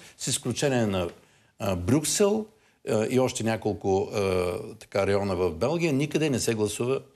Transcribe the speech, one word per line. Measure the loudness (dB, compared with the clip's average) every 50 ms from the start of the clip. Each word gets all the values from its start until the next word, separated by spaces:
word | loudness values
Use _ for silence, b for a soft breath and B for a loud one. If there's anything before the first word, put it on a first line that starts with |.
| B B B B
с | -6
изключение | -4 -4 -4 -4 -4 -4 -2 0 0 2 2 0
на, | 0 0 -2 -2 -4 -6 -12 b b b b b b b -8
а, | -4 -4 -2
Брюксел, | -2 0 2 2 2 2 0 0 2 2 2 2 0 -4 -6 b b b b b b b -2
а, | 0 0 0 2
и | 2 2
още | 2 2 0 -2 -2
няколко, | -2 -2 0 -2 -4 -4 -2 0 2 2 2 0 0 -2
а, | -2 0 2 2 2 0 0 -2 -6 -8 -10 -14 -18
така, | -14 -6 -2 0 2
района | 2 2 2 2 0 0
в | 0 0 0
Белгия, | 0 0 -2 0 0 0 0 0 2
никъде | 0 0 0 0 0 0 2
не | 0 0
се | 0 0 0
гласува | 0 0 -2 0 -2 -2 -2 -2 -4 -4 -10 _